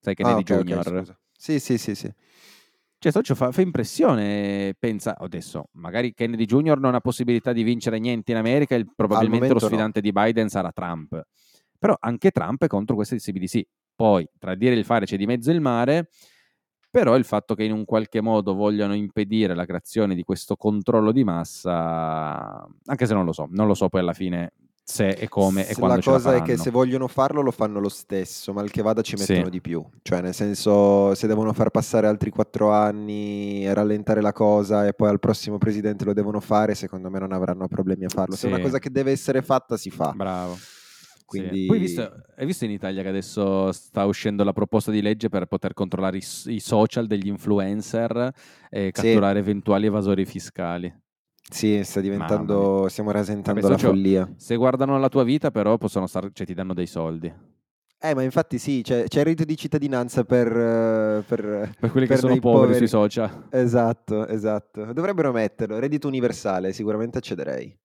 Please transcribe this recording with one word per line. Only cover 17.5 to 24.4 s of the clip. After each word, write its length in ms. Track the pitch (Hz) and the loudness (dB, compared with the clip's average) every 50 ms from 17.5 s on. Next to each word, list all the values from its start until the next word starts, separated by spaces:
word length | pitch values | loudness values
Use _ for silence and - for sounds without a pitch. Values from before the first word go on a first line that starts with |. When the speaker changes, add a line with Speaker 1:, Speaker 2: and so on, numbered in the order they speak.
| 110 | -2
Speaker 1:
che 80 | 98 107 | -2 0
in 80 | 107 | -2
un 120 | 107 107 107 | -2 -4 -4
qualche 380 | - 113 110 110 - - 113 | 0 0 0 0 0 -4 -2
modo 320 | 107 113 110 107 98 98 95 | 0 2 2 2 2 0 -2
vogliano 400 | 95 104 104 104 104 104 101 101 | 0 0 0 2 0 0 0 -2
impedire 640 | 104 104 95 - 110 104 98 110 110 107 95 87 | -2 -4 -4 -4 -4 -2 0 0 2 2 2 0
la 100 | 85 90 | -2 -4
creazione 480 | 85 87 87 - - - 110 107 101 95 | -4 -6 -8 -8 -6 -2 0 0 0 0
di 100 | 87 87 | -2 -2
questo 320 | - 95 - - - 101 | -4 -4 -6 -2 -6 -6
controllo 560 | - - 107 107 104 92 - 113 113 107 107 | -2 0 0 0 0 0 2 2 4 4 4
di 120 | 113 135 127 | 4 4 2
massa, 1400 | 101 87 85 82 - - - - 92 87 85 82 82 82 82 80 80 78 80 78 76 73 - - 52 50 - 50 50 - _ _ | 2 0 -2 -6 -8 -10 -8 -4 -2 -2 -2 -2 -2 -4 -4 -4 -4 -4 -4 -4 -6 -6 -8 -10 -12 -14 -16 -18 -20 -20 _ _
anche 200 | - 139 127 127 | -8 -2 -2 0
se 60 | 110 107 | 2 2
non 120 | 101 92 | 2 2
lo 80 | 82 80 | 0 -2
so, 140 | - 76 76 | -4 -6 -6
non 160 | 85 95 107 | -2 0 2
lo 80 | 104 101 | 2 4
so 160 | 90 98 90 | 2 2 0
poi 120 | - 95 | 0 0
alla 120 | 90 87 82 | 0 0 -2
fine 380 | - 95 92 90 87 | -4 -4 -4 -4 -4